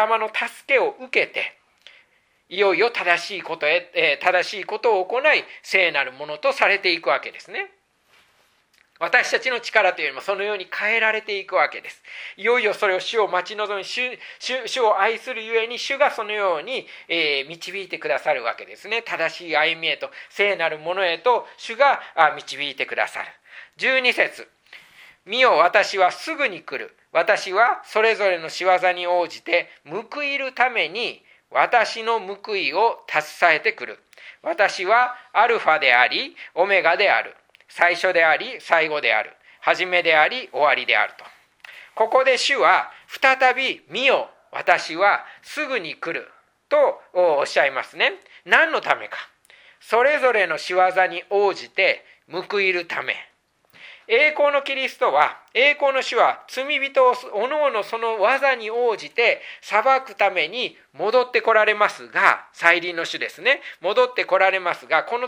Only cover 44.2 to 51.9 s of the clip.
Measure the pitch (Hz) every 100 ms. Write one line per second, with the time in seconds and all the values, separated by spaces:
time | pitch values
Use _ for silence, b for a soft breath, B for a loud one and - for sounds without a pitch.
44.2 | 113 - _ 127 - 165 - 160 202 170
45.2 | - B - - 302 254 156 139 - 147
46.2 | 92 _ _ _ - 294 254 - - 180
47.2 | 175 143 - 190 147 131 - 156 240 392
48.2 | _ B - 233 320 269 - 127 107 -
49.2 | - _ _ b b b - 226 262 294
50.2 | 247 220 180 151 - 180 185 180 185 175
51.2 | - 202 202 175 123 - 185